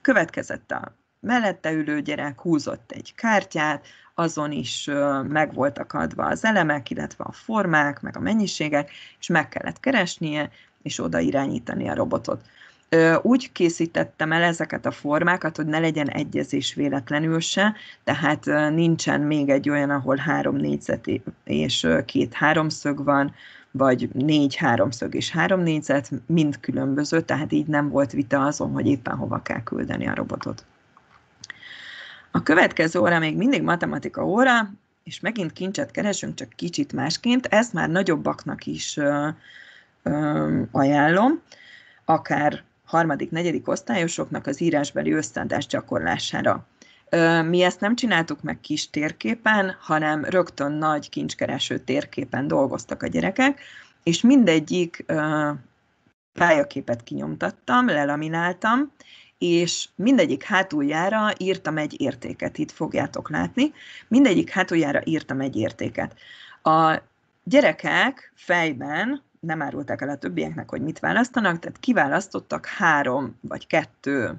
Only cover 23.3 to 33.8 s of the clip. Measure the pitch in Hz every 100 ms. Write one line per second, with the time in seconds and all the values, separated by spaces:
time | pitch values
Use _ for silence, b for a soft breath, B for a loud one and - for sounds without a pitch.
23.3 | B B B B 135 135 127 123 127 143
24.3 | 151 143 - 156 117 113 - - - -
25.3 | 165 175 185 175 156 147 139 135 131 -
26.3 | 160 151 139 - 139 135 139 147 165 165
27.3 | 135 151 151 151 147 147 143 139 143 143
28.3 | 143 139 147 147 139 - 139 - - -
29.3 | - - - - - - - 60 50 -
30.3 | - - 113 - _ _ _ _ _ _
31.3 | _ - B B B B B B B B
32.3 | 175 - 311 247 - 165 180 175 170 160
33.3 | 156 226 240 156 170